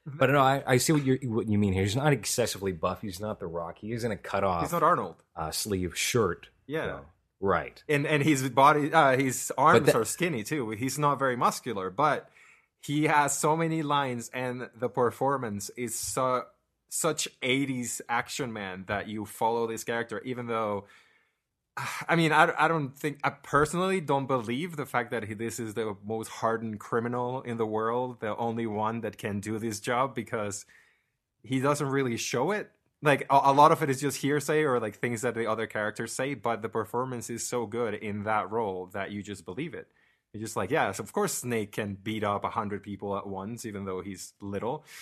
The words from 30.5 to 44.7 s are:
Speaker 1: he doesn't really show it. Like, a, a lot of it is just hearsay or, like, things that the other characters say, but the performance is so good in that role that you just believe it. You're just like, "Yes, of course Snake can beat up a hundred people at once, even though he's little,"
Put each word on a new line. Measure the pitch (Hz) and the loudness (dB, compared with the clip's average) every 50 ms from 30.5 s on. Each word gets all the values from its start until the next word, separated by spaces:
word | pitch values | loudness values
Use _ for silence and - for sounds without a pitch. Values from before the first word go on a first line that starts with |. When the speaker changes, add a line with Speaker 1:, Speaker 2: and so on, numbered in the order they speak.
| 98 - - _ - - _ _ _ _ _ _ _ _ _ _ _ _ - | -6 -8 -12 _ -20 -20 _ _ _ _ _ _ _ _ _ _ _ _ -8
Speaker 1:
he | 104 127 131 | -4 -2 0
doesn't | 127 143 147 147 151 135 | 2 2 0 0 0 0
really | 131 139 135 127 117 | 0 0 0 0 -2
show | 110 - - - 120 131 165 208 | -2 -4 -2 0 0 0 0 0
it. | 208 151 - _ _ _ _ _ - - | -4 -6 -8 _ _ _ _ _ 0 4
Like, | 151 143 123 - - | 4 4 4 4 4
a, | 135 139 120 | 4 6 6
a | 139 139 | 8 8
lot | 143 147 156 165 | 10 10 10 8
of | 135 156 | 6 2
it | 143 | 0
is | 135 131 | 0 0
just | 143 143 131 - - | 0 -2 -2 -2 -2
hearsay | 139 147 147 143 - 156 156 156 | 0 0 0 0 0 2 2 2
or, | 143 127 120 | 2 2 2
like, | 110 107 104 | 0 -2 -6
things | - - 123 120 110 | -4 -4 -4 -4 -2
that | 117 123 110 | -2 -2 -2
the | 113 113 | -2 -2
other | 107 110 110 110 | -2 -2 -2 -2
characters | 104 - 110 104 107 107 - 117 113 - | -4 -4 -2 -2 -2 -4 -4 -8 -6 -4
say, | - 131 139 143 | -4 -4 -4 -4
but | 117 - 120 117 107 107 | -4 -2 -2 -2 -2 -4
the | 113 | -4
performance | - 113 107 - - 120 127 131 123 120 110 - | -4 -4 -4 -2 -2 -4 -2 -2 -4 -8 -8 -8
is | 117 113 - | -8 -6 -6
so | - - 123 117 | -4 -4 -4 -4
good | 101 104 117 120 110 104 | -2 -2 -2 -2 -2 -4
in | 104 107 107 101 104 101 | -4 -6 -6 -6 -4 -2
that | 107 110 107 98 95 | 0 0 0 0 -2
role | 107 117 117 101 95 92 92 90 92 | -2 -2 -2 -2 -4 -6 -8 -8 -8
that | 104 98 82 | -8 -6 -6
you | 104 104 95 | -6 -8 -8
just | 104 101 92 85 | -8 -10 -12 -10
believe | - 92 107 156 170 117 | -12 -10 -8 -8 -8 -10
it. | 90 - _ _ _ _ _ _ _ _ _ - | -12 -16 _ _ _ _ _ _ _ _ _ -12
You're | 104 110 | -10 -10
just | 104 - | -6 -4
like, | 120 101 92 | -4 -2 0
"Yes, | 135 156 131 104 98 - | 2 2 2 0 0 -4
of | 113 104 - | -8 -6 -2
course | 208 208 185 - | -2 -2 0 -2
Snake | - - 123 120 113 104 101 - | -4 -4 -2 -2 -2 -2 -4 -6
can | - 110 101 98 | -6 -6 -6 -6
beat | 95 95 110 107 110 104 | -8 -6 -6 -4 -2 0
up | 104 101 98 - | 0 0 0 -2
a | 92 | -2
hundred | - 113 107 101 104 98 - | -4 -2 -4 -4 -4 -8 -8
people | 107 101 92 - 101 98 | -10 -10 -8 -6 -4 -4
at | 98 - | -4 -6
once, | 101 98 95 95 104 120 113 - | -6 -8 -8 -8 -8 -8 -10 -10
even | 113 101 98 98 | -10 -8 -8 -6
though | 95 92 92 | -6 -6 -6
he's | 87 101 98 87 - - _ - | -6 -8 -10 -12 -14 -16 _ -14
little," | 101 101 101 98 101 113 | -10 -6 -6 -4 -2 -4